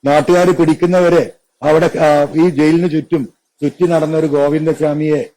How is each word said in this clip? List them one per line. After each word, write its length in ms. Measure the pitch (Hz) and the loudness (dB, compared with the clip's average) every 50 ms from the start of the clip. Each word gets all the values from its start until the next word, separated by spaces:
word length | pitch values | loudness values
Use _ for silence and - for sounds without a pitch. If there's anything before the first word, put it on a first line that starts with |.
| - | 0
നാട്ടുകാർ 460 | 139 143 151 147 - 175 180 180 180 | 2 0 2 2 2 2 2 4 2
പിടിക്കുന്നവരെ 720 | 180 - 170 156 156 - - 175 180 180 180 170 175 170 - 160 - _ _ _ _ _ - | 2 2 2 0 0 0 0 0 2 2 2 2 2 2 0 -2 -8 _ _ _ _ _ -2
അവിടെ, 260 | 147 156 160 165 165 - - | 0 2 2 0 0 0 0
ആ, 100 | 160 151 147 147 143 143 139 | 2 2 2 2 0 -2 0
ഈ 160 | 156 165 180 | 0 0 0
ജയിലിന് 400 | 156 131 151 156 165 170 170 175 | 2 0 0 2 2 0 0 -2
ചുറ്റും 320 | 151 156 143 _ 170 160 127 - _ _ _ _ _ _ | -2 -4 -4 _ -4 -4 -4 -6 _ _ _ _ _ _
ചുറ്റി 260 | 147 143 - - 180 | -6 -6 -4 -2 -2
നടന്ന 300 | 170 170 160 156 156 160 | 0 0 0 -2 -2 -2
ഒരു 100 | 160 160 | -2 -2
ഗോവിന്ദചാമിയെ 920 | 151 143 147 139 143 151 156 156 160 151 - 156 151 147 151 156 151 151 143 120 - _ | -2 0 0 0 0 0 -2 -2 -4 -2 -2 -2 -4 -2 -2 -2 -2 -2 -4 -4 -8 _